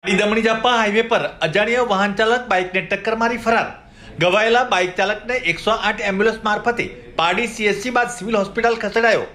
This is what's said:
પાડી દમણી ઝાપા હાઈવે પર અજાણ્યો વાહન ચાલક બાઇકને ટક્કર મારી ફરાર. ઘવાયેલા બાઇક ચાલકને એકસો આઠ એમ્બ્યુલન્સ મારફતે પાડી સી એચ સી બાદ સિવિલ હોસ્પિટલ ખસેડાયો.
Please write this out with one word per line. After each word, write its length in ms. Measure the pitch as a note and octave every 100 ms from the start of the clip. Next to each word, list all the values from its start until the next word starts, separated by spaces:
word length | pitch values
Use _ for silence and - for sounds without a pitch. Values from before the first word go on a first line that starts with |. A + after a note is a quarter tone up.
પાડી 140 | G3 G3
દમણી 240 | G#3 A3
ઝાપા 300 | A3 A3+ A#3+
હાઈવે 360 | A#3+ G#3+ G#3 A3+
પર 160 | A3 D3 -
અજાણ્યો 440 | E3 E3+ A3 A#3+ A#3+
વાહન 260 | F#3+ G3+
ચાલક 300 | G3 A3 A#3+ A#3+
બાઇકને 320 | F#3+ F3+ F#3+
ટક્કર 320 | E3+ G3 A3+ A3+
મારી 220 | A#3 A#3+
ફરાર. 300 | A3+ A3+ - - - - - -
ઘવાયેલા 480 | E3+ F#3+ A3 A#3+ B3
બાઇક 260 | F#3+ F3+ F3
ચાલકને 380 | G3 G#3+ A#3 B3
એકસો 280 | E3 E3+ -
આઠ 320 | A3 G#3 G#3 G#3
એમ્બ્યુલન્સ 280 | G3 A3+ A3
મારફતે 400 | G#3+ G#3 A#3+ A#3 - - - -
પાડી 320 | E3 F#3 A#3
સી 180 | - G#3
એચ 140 | G3
સી 100 | B3 A#3+
બાદ 160 | A#3+
સિવિલ 260 | - F#3+ A3
હોસ્પિટલ 400 | G3 A3+ A3+ A3+
ખસેડાયો. 400 | G#3+ G#3+ A#3 F#3 G#2